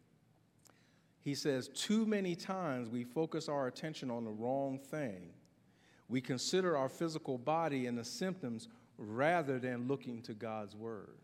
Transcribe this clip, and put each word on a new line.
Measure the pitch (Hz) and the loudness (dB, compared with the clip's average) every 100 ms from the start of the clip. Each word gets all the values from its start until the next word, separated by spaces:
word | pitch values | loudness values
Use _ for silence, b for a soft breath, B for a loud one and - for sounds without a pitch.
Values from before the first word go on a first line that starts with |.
| _ _ _ _ _ _ - b b b b b | _ _ _ _ _ _ -20 b b b b b
He | 143 139 | -4 0
says, | 156 131 120 | 2 2 0
"Too | - - 214 220 | -4 2 4 4
many | 208 185 170 | 2 2 0
times | - 190 170 127 113 | -2 -2 0 0 -2
we | 120 | -4
focus | 120 160 160 165 147 | -2 0 0 0 0
our | 143 127 | 0 0
attention | - 156 156 135 | -2 -6 -4 -4
on | 120 | -2
the | 113 | -2
wrong | 107 120 135 139 135 | -2 0 2 0 -2
thing. | - 156 135 92 87 - - _ b b b b - | -6 -4 -4 -4 -12 -18 -20 _ b b b b -2
We | 127 | -2
consider | 131 127 - 185 185 147 | 0 -2 2 4 6 4
our | 131 | 2
physical | - 170 156 - 127 | 0 -2 0 -2 -2
body | 123 160 160 139 123 | 2 4 4 2 2
and | 120 | 0
the | |
symptoms | 117 - 185 185 127 113 - B B - | -2 -2 -2 0 -4 -4 -8 B B -12
rather | 104 113 147 175 143 131 | -6 4 6 6 4 0
than | 127 120 123 | 0 -2 0
looking | 135 123 117 | 0 -2 -8
to | 113 | -8
God's | 107 113 110 101 104 | -6 -4 -4 -6 -8
word." | 113 107 87 104 | -8 -8 -10 -18